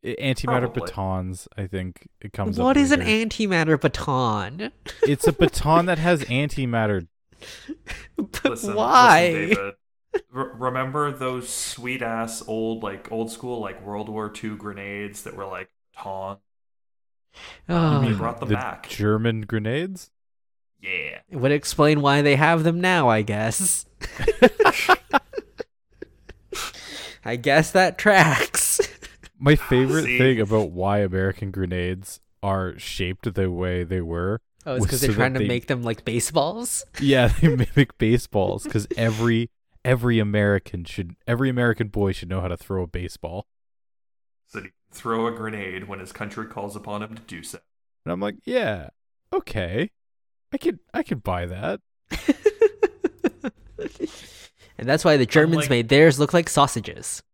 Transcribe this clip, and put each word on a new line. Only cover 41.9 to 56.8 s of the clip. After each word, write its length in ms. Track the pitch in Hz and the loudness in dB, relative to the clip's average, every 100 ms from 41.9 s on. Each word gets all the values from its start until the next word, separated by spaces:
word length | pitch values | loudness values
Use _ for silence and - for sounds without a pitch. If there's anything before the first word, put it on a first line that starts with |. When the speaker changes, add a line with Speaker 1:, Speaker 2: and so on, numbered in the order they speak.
| 104 101 | 0 -2
Speaker 1:
should 160 | 95 87 | -2 -6
know 120 | 95 | -6
how 80 | 90 | -4
to 80 | 87 | -8
throw 260 | - 95 | -6 -6
a 40 | 87 | -4
baseball. 600 | 90 90 - 80 87 - _ _ _ _ _ _ _ _ _ _ | -6 -10 -10 -10 -10 -14 _ _ _ _ _ _ _ _ _ _
Speaker 2:
So 120 | 107 | -14
he 40 | 95 | -14
can 60 | _ _ | _ _
throw 340 | - 117 113 113 | -12 -4 0 -2
a 60 | |
grenade 560 | 113 110 107 95 92 95 | -4 -8 -8 -8 -10 -10
when 100 | 95 | -14
his 120 | 92 | -14
country 340 | - 104 107 110 | -12 -10 -10 -10
calls 300 | - 101 104 | -10 -10 -12
upon 260 | 107 104 | -10 -10
him 120 | 110 113 | -10 -14
to 60 | |
do 200 | - 85 | -16 -16
so. 160 | 82 - _ _ _ _ | -14 -16 _ _ _ _
Speaker 1:
And 80 | - | -8
I'm 80 | 90 | -6
like, 160 | 202 - | -6 -6
"Yeah, 460 | - 247 185 101 - _ _ _ _ | -4 -2 -2 -6 -10 _ _ _ _
okay. 580 | 381 - 110 90 101 175 _ _ _ _ _ _ | -6 -4 -6 -4 -4 -6 _ _ _ _ _ _
I 40 | 277 | -4
could, 200 | 330 - _ | -4 -6 _
I 80 | - | -8
could 200 | 311 147 | -4 -6
buy 240 | - 90 87 | -4 -4 -4
that." 340 | 90 143 196 _ _ _ | -6 -6 -8 _ _ _
Speaker 3:
<laughs> 1400 | - - - 415 415 427 - - - - - - - 262 _ - - - - - - - - - _ _ - | -6 -2 0 0 2 0 2 -4 -2 -6 -4 -6 -4 -12 _ -20 -12 -12 -8 -10 -10 -20 -20 -20 _ _ -10
And 80 | 117 | 0
that's 160 | 156 | 2
why 120 | 175 147 | 4 4
the 100 | 123 | 6
Germans 280 | 160 160 165 | 4 4 2
Speaker 2:
Unlike 60 | 143 | 2
Speaker 3:
made 180 | 123 113 | 2 4
theirs 320 | 135 160 135 | 8 8 6
look 120 | 147 | 2
like 160 | 175 170 | 2 2
sausages. 760 | - 139 - | 2 2 2